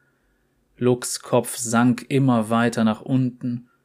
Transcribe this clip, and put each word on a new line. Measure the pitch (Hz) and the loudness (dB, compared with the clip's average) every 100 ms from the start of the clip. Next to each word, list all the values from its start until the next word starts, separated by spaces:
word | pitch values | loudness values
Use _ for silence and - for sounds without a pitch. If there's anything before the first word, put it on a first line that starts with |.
| _ _ _ _ _ _ _ - | _ _ _ _ _ _ _ -2
Lux' | 123 123 - - | 0 0 -4 -10
Kopf | - 123 117 - | 0 0 0 -6
sank | 117 113 123 120 - | -2 2 2 2 -2
immer | 139 135 120 110 | 0 2 2 0
weiter | 117 120 117 110 | 0 0 2 0
nach | 107 | 0
unten, | - 131 127 120 123 120 - _ | -2 0 0 -4 -8 -8 -10 _